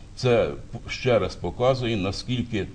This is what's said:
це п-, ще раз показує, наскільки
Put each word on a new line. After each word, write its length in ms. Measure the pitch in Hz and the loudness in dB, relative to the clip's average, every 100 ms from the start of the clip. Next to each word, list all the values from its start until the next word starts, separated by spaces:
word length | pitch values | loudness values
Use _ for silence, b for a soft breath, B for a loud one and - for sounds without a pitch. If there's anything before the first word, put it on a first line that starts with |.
| B - | B 0
це 340 | 123 117 80 73 - | 4 4 4 -2 -8
п-, 60 | - - | -10 -8
ще 300 | - 127 110 | -2 2 4
раз 180 | 90 - | 2 -4
показує, 600 | 85 120 123 127 117 110 | -6 2 2 2 2 0
наскільки 680 | 95 - - 127 - 104 85 | -2 -4 -4 -4 -2 -2 -4